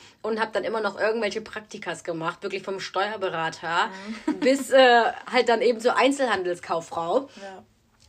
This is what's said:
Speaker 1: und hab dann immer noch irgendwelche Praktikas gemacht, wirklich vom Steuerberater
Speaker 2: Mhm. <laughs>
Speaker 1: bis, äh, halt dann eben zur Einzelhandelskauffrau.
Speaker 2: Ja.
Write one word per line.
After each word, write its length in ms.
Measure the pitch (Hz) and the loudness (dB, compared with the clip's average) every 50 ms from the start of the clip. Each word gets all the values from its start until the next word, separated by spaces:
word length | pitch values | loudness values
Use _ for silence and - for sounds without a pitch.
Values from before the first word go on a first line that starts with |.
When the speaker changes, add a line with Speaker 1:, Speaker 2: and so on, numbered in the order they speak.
| - - - _ | -20 -20 -18 _
Speaker 1:
und 180 | - 220 226 214 | -6 -4 -2 -2
hab 140 | 226 220 - | -2 -2 -2
dann 120 | 202 - | -4 -4
immer 180 | 180 220 220 214 | -2 -4 -2 -2
noch 180 | 202 196 - | -4 -2 0
irgendwelche 400 | 196 214 220 233 208 202 202 220 | 0 0 0 0 -2 -2 -4 -6
Praktikas 640 | 214 - - 214 214 - - 202 - 180 165 - - | -8 -10 -12 -14 -12 -12 -14 -10 -8 -8 -8 -8 -8
gemacht, 380 | 180 165 160 160 170 170 - - | -8 -6 -4 -4 -4 -4 -6 -8
wirklich 200 | 196 190 196 190 | -8 -8 -6 -6
vom 160 | 202 196 185 | -6 -8 -6
Steuerberater 1080 | 165 - - 185 196 208 220 208 190 180 165 165 160 165 160 - 180 165 170 175 208 - 190 190 196 208 226 - - | -8 -6 -2 -2 -2 -2 -2 -4 -4 -4 -2 -2 -4 -4 -4 -6 -6 -2 0 0 0 0 -4 -8 -12 -12 -12 -6 -4
Speaker 2:
Mhm. 80 | 311 - | -4 -4
<laughs> 60 | - | 2
Speaker 1:
bis, 300 | 302 262 277 269 262 - | 2 2 2 2 0 4
äh, 420 | 254 262 262 247 240 240 220 - - - - - 220 | 6 8 8 10 8 8 6 4 0 -4 -8 0 0
halt 160 | 254 233 233 | 2 4 4
dann 140 | 233 220 180 | 2 4 4
eben 180 | 240 240 220 | 2 2 2
zur 160 | 220 247 - | 0 2 2
Einzelhandelskauffrau. 1300 | - 233 277 277 277 262 233 208 190 180 180 175 170 - - 180 165 160 - - 170 165 170 190 277 277 - - 208 | 4 4 4 4 2 0 0 0 0 -2 -2 -4 -4 -4 -4 -4 -4 -4 -6 -6 -6 -2 0 0 0 0 -2 -10 -16
Speaker 2:
Ja. 240 | 196 196 190 180 - _ _ _ _ _ _ _ _ | -16 -16 -16 -18 -20 _ _ _ _ _ _ _ _